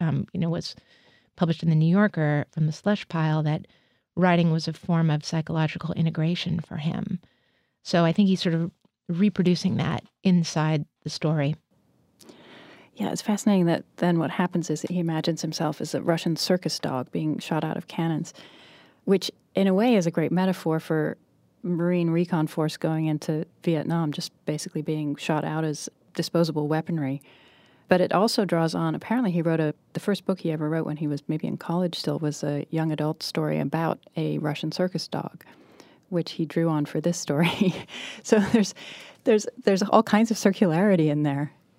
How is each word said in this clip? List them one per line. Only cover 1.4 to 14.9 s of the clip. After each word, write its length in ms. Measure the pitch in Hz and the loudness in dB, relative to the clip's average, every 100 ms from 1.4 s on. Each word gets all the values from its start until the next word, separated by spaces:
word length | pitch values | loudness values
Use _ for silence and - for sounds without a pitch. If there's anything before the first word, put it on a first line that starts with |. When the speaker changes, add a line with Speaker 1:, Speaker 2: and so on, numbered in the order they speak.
| 165 165 | 0 2
Speaker 1:
in 60 | 165 | 2
The 60 | |
New 160 | 156 160 | 4 4
Yorker 560 | 190 208 - 151 147 - | 4 2 2 0 0 -2
from 140 | - 156 | -2 -2
the 60 | |
slush 340 | 156 202 208 - | 0 -2 -2 -2
pile, 340 | 160 156 156 | -2 0 2
that 240 | 151 156 - _ _ _ _ - | 0 -2 -6 _ _ _ _ 0
writing 340 | 180 175 170 | 4 4 4
was 160 | 160 160 | 2 -2
a 60 | |
form 380 | 156 - 165 165 | -6 0 2 2
of 140 | 151 | 2
psychological 680 | - 165 156 165 156 - 156 | -2 -4 -2 0 -2 -2 -4
integration 680 | - 160 165 156 180 180 175 | 0 0 0 0 -2 -2 -4
for 160 | - 170 | -4 -6
him. 440 | 151 - - 180 _ _ _ _ _ _ | -4 -4 -4 -8 _ _ _ _ _ _
So 220 | - 175 | 0 2
I 80 | 165 | 4
think 160 | 165 196 | 4 4
he's 140 | 185 | 4
sort 120 | 185 | 2
of 160 | 165 170 - _ _ - | 0 -2 -8 _ _ -6
reproducing 680 | 175 208 - 180 180 190 - | 2 2 4 2 2 2 0
that 280 | 170 - - _ | -2 -4 -8 _
inside 640 | 190 175 165 160 156 156 151 _ | 4 4 4 0 2 0 -2 _
the 80 | 156 | -12
story. 460 | - 156 156 139 156 _ _ _ _ _ _ - - - - - - - | -4 0 0 0 -2 _ _ _ _ _ _ -20 -20 -20 -20 -20 -20 -16
Speaker 2:
Yeah, 180 | - 202 | -6 -4
it's 100 | - | -2
fascinating 440 | - 202 - 190 170 | -2 0 2 4 4
that 180 | 165 - - | 2 -4 -2
then 220 | 175 170 | 2 2
what 120 | 151 | 0
happens 380 | - 180 175 160 | -2 -2 -2 -4
is 140 | 151 | -4
that 80 | - | -4